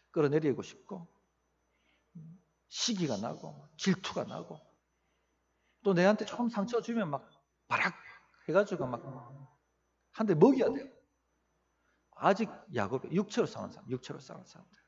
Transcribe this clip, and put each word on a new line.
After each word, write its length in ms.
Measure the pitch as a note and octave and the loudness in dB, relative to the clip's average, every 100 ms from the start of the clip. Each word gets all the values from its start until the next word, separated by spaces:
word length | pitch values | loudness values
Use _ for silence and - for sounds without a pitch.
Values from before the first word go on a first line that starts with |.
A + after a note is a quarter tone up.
| _ | _
끌어내리고 520 | - D3 D3+ D3+ A#2 | 2 2 4 2 0
싶고, 440 | - - - F#3+ E3+ _ _ _ _ _ _ _ _ _ _ E3+ D#3+ F3 _ _ _ | -4 -14 -14 -14 -14 _ _ _ _ _ _ _ _ _ _ -18 -18 -20 _ _ _
시기가 500 | - - G#3 D#3 G#2 | -6 -2 0 -2 -2
나고, 520 | A#2 - D#3+ - - - | -4 -8 -12 -18 -20 -4
질투가 460 | - F3+ - F3+ - | 0 0 -2 -6 -6
나고, 340 | D#3 E3+ D#3+ - _ _ _ _ _ _ _ _ _ _ _ | -8 -12 -14 -20 _ _ _ _ _ _ _ _ _ _ _
또 100 | G3+ | 2
내한테 320 | F3+ F3+ G#3+ G#3+ | 6 6 4 0
조금 240 | - A#3+ | -4 -2
상처 320 | A3 G3 A#3+ | -2 -2 -2
주면 280 | A3 A#3 F3+ | -2 -2 -2
막 200 | C#3+ - _ _ _ - | -4 -8 _ _ _ -4
바락 260 | - - - - - _ _ - | -2 -2 -4 -14 -20 _ _ 0
해가지고 380 | E3 G3+ F3 C3 | 2 2 0 -4
막 140 | A#2+ C#3 C3+ - C#3 - _ _ _ _ _ _ - | -6 -8 -14 -16 -18 -20 _ _ _ _ _ _ -2
한 120 | A3 | 2
대 60 | |
먹여야 380 | D#3+ A3 C4 A3+ | 8 8 8 2
돼요. 180 | C4+ - - _ _ _ _ _ _ _ _ _ _ _ | 0 -6 -16 _ _ _ _ _ _ _ _ _ _ _
아직 380 | - E3 G3 A3+ - - | 0 2 4 0 -4 -6
야곱이 360 | B2 G2 B2+ - | -2 0 -2 -2
육체로 340 | E3+ G3+ - E3+ | -2 0 0 -2
싸우는 260 | - A#2+ | -4 -12
사람, 160 | - - | -12 -8
육체로 300 | B2+ - C#3+ | -8 -8 -14
싸우는 260 | - - - | -14 -18 -18
사람들. 320 | - - _ | -20 -20 _